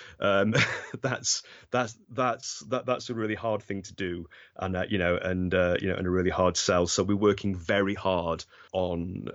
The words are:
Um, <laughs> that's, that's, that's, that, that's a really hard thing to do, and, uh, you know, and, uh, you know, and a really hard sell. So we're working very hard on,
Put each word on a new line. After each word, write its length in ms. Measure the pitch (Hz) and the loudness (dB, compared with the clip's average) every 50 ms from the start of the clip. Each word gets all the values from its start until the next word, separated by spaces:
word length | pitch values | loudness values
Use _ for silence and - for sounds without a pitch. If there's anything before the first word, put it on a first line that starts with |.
| - - - - | -20 -18 -8 -2
Um, 340 | - 101 98 98 98 107 110 135 113 - - | 2 2 4 4 4 4 2 2 0 0 -2
<laughs> 240 | - - - - 127 | -6 -10 -10 -10 -6
that's, 420 | - 131 123 - 123 - - - - - - - - - | -4 -4 -4 -4 -2 -2 -4 -4 -6 -10 -20 -20 -10 -4
that's, 260 | - 123 123 113 117 - _ - | -2 -2 -2 -2 -6 -14 _ -10
that's, 500 | - 113 127 123 113 - - - - - - 107 | -4 -2 0 0 0 -2 -6 -10 -12 -12 -8 -6
that, 180 | 117 123 113 | -4 -4 0
that's 240 | 120 123 120 - - | 0 -2 -2 -2 -6
a 40 | 123 | -4
really 200 | 113 110 107 107 | -2 -2 -2 -2
hard 280 | 104 - 113 107 104 104 | -2 -2 -2 -2 -2 -2
thing 200 | - 101 98 92 | -4 -8 -8 -8
to 120 | - - | -10 -8
do, 340 | - 98 90 87 87 85 - - - - - - | -6 -6 -4 -4 -6 -8 -12 -16 -20 -20 -18 -10
and, 200 | - - 95 92 | -6 -4 -2 -2
uh, 80 | 90 90 - | -2 -2 0
you 100 | - 98 | 0 2
know, 180 | 87 87 87 | 2 2 2
and, 380 | 90 - 92 92 92 92 90 87 | 2 0 0 0 0 0 2 2
uh, 220 | 92 90 87 87 - | 4 4 4 2 2
you 80 | - 95 | 0 0
know, 80 | 90 | -2
and 100 | - 92 | -2 0
a 40 | 90 | 0
really 200 | 90 92 90 92 | 2 2 2 2
hard 260 | - - 92 90 85 | 2 4 4 2 2
sell. 300 | - - - 95 90 87 | 2 2 2 4 4 4
So 160 | 90 - - 95 | 2 2 0 0
we're 140 | 95 101 | 2 2
working 400 | 98 104 104 101 98 - 101 98 | 4 4 4 4 4 2 -2 -4
very 380 | 90 85 - 104 98 101 98 101 | -2 -2 0 2 2 4 2 0
hard 500 | - - 95 95 87 85 85 82 82 - - - - - - - | -2 0 0 0 0 0 0 -2 -4 -6 -12 -18 -20 -14 -6 -4
on, 560 | 92 92 90 87 85 85 92 92 69 - - - | -2 -2 0 0 -2 -4 -4 -6 -8 -8 -10 -10